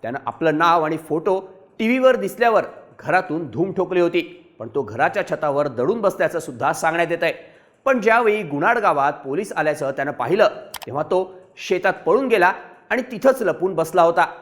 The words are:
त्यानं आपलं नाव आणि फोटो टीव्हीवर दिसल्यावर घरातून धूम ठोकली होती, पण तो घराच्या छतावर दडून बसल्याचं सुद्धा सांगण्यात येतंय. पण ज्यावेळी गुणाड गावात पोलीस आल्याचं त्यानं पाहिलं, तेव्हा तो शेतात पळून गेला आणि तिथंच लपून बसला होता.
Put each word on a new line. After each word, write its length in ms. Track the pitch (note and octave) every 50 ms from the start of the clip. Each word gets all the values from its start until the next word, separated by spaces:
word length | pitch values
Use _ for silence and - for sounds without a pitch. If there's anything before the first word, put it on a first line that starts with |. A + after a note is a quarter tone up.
त्यानं 160 | - A2+ B2 C#3 -
आपलं 320 | A#2+ A#2+ - E3 D#3+ D3+ D3+
नाव 260 | E3+ E3+ E3 F3 D#3
आणि 120 | D#3 D#3+
फोटो 440 | D#3 - - D#3 D#3+ D#3 G#3 F#3 F#3+ F#3+ - - - - _ _ _
टीव्हीवर 380 | A3 A3+ B3 C4 B3+ C4 B3
दिसल्यावर 480 | G#3+ G3 F#3+ - - A#3+ A#3 A3 F#3+ C#3 - - - - - - -
घरातून 500 | - - D#3 F#3 F3+ - D3+ D#3+ E3+ C3
धूम 220 | G#2 B2 F3 G3
ठोकली 280 | F3+ G3 F3+ F3+ F#3 F3+
होती, 540 | F3 E3+ E3 F3 D#3 - - - - _ _ _
पण 100 | A2+ A#2 A2
तो 80 | C#3+
घराच्या 460 | C3 G2 G#2+ A#2 C#3+ F3 - G3+ F3+ -
छतावर 400 | D#3 C#3 - D3 C#3 C#3 D3 C#3+
दडून 320 | B2 A2+ B2 D#3 A3 A#3
बसल्याचं 380 | G#3 F#3+ F#3 - F#3 D#3 - E3
सुद्धा 340 | D3+ - C3 A#2 C3+ C#3+
सांगण्यात 340 | C#3+ - - D#3+ D#3+ E3+ E3+ D#3
येतंय. 240 | E3+ E3 E3+ D#3+ C3+ - - - - _ _ _ _ _ _
पण 160 | C4+ C4+ B3
ज्यावेळी 420 | F#3+ A3+ A3 A#3 B3 A3 G#3+ G#3+
गुणाड 360 | G3+ D3+ C#3+ C#3+ D#3+ G#3+ A#3+ A#3+
गावात 340 | G#3 F#3+ D#3 C#3+ C3+ C#3+
पोलीस 400 | D3 - - C3+ C3+ E3+ G#3+ -
आल्याचं 380 | A#3 - D#3 D3+ D3 C#3+ D3 C3+
त्यानं 220 | C3+ - C#3 C#3
पाहिलं, 380 | - - B2 A#2+ F3 G#3+ G3+ - - - - - - - -
तेव्हा 160 | - A#2 C#3+
तो 320 | D3+ - F#3+ F#3 F#3+ F#3 - - - _ _
शेतात 360 | - - - F#3+ F3+ F3+ G3
पळून 360 | F3+ - - - F#3+ B3 C#4 B3+
गेला 240 | A3+ G3+ F3 F3+ G3 - - - - - _ _
आणि 120 | G#3+ B3
तिथंच 400 | B3 - A#3 G3 - C4+ C4 C4
लपून 320 | A#3 F3+ D3+ - E3 F#3+ F#3+
बसला 280 | D#3+ D#3+ D#3+ - F3+
होता. 240 | E3 E3+ E3+ F3+ E3 - - -